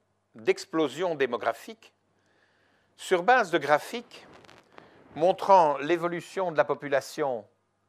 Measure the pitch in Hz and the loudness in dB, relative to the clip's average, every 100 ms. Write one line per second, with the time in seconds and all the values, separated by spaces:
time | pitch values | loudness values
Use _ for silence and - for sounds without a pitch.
0 | _ _ _ 117 113 190 - 160 147 135 | _ _ _ -4 -4 -2 -4 -2 -2 -2
1 | 185 151 131 120 113 113 - 220 _ _ | -4 -2 -2 -2 -4 -4 -10 -20 _ _
2 | _ _ _ _ _ _ _ _ _ _ | _ _ _ _ _ _ _ _ _ _
3 | - 180 180 254 196 165 139 147 - 233 | -2 0 4 2 2 -2 2 2 0 -12
4 | - - - - - - _ - - _ | -12 -20 -20 -20 -20 -20 _ -20 -20 _
5 | _ 143 170 185 - 190 156 139 143 170 | _ 0 0 2 6 6 6 2 -2 -2
6 | 175 175 - - 185 147 143 139 143 139 | -2 -6 -8 -6 -2 0 0 -2 -2 -4
7 | - - 143 117 104 _ _ _ | -4 -6 -6 -6 -12 _ _ _